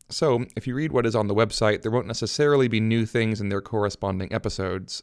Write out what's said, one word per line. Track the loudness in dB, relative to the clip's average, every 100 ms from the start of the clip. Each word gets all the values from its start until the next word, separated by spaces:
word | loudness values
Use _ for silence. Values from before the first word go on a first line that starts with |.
| -14
So, | -2 2 2 -2
if | -6 -6
you | -4
read | 0
what | 0 2
is | 2
on | 2
the |
website, | 2 2 2 2 2
there | 0
won't | -2 -2
necessarily | -4 -4 0 4 4 4
be | 2
new | 2 2
things | 2 0 0 0
in | -2
their | -4
corresponding | -4 -2 -2 -2 -4 -4 -4
episodes, | -4 -4 -4 -4 -6 -8 -14